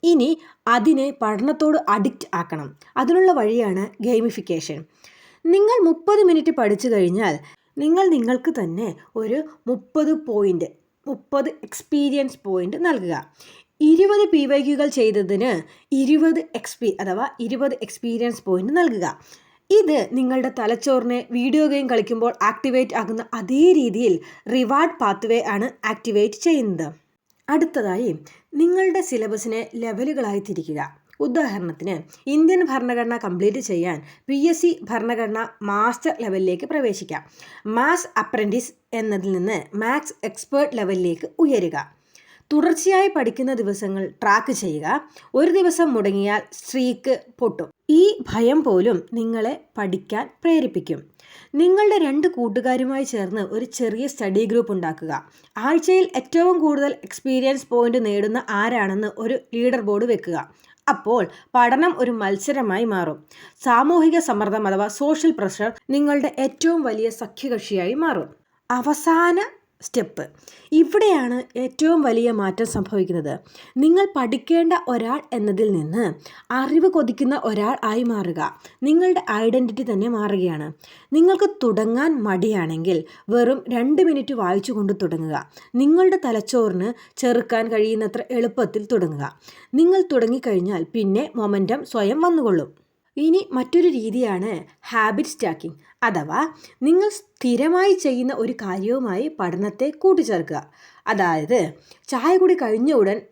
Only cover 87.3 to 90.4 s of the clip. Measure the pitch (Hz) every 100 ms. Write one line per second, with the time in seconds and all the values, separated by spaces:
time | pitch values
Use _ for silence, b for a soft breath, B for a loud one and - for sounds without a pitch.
87.3 | 240 240 339 226 220 220 220 214 - -
88.3 | 254 233 - 226 214 208 233 175 147 143
89.3 | - B B B 262 339 381 359 262 226
90.3 | 254